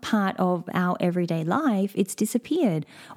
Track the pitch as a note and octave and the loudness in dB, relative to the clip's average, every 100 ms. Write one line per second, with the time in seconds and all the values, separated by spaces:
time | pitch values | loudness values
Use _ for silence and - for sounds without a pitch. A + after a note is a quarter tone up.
0 | - G#3+ F#3+ - F3+ F3 - - F3+ - | 0 0 2 2 0 0 -2 0 0 0
1 | F3+ F3+ F3 E3 D#3+ A3+ D#4 G3+ G3+ - | 0 0 0 0 0 0 2 2 0 0
2 | G3 - G#3+ A#3 - E4 B3+ D#3 - - | -2 -2 0 -2 0 2 2 2 -4 -12
3 | - | -2